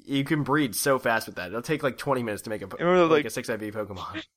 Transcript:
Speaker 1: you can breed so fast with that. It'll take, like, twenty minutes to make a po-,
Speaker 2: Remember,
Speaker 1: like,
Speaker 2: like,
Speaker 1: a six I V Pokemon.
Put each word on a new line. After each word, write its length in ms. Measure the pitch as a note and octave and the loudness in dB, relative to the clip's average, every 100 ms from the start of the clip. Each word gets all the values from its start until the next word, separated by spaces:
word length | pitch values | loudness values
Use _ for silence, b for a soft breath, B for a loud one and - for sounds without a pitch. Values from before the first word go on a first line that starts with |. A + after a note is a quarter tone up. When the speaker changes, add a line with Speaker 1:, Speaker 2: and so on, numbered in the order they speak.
| - | -4
Speaker 1:
you 160 | C#3 | -2
can 200 | C#3 D#3 | 0 0
breed 320 | B2+ D3+ C3+ - | 2 2 2 0
so 220 | C#3+ C3 | 2 2
fast 260 | B2 A2 A2 | 2 0 -2
with 80 | F#2 | -10
that. 100 | F2+ | -8
It'll 140 | A2+ | -6
take, 180 | C#3 D#3 | -4 -2
like, 140 | C#3 - | -2 -2
twenty 240 | C#3+ C3 | -2 -2
minutes 200 | A2+ G2+ | -2 -6
to 60 | A#2 | -6
make 100 | G#2+ | -8
a 60 | F#2+ | -8
po-, 100 | - | -2
Speaker 2:
Remember, 240 | F3 F3+ | 4 6
Speaker 1:
like, 80 | E3 | 6
Speaker 2:
like, 140 | D3+ C#3+ | 6 2
Speaker 1:
a 40 | |
six 180 | C3 B2 | -4 -4
I 80 | A2 | -4
V 140 | G#2+ | -4
Pokemon. 520 | A2 G2+ F#2 F2+ G#2+ - | -6 -6 -8 -10 -10 -14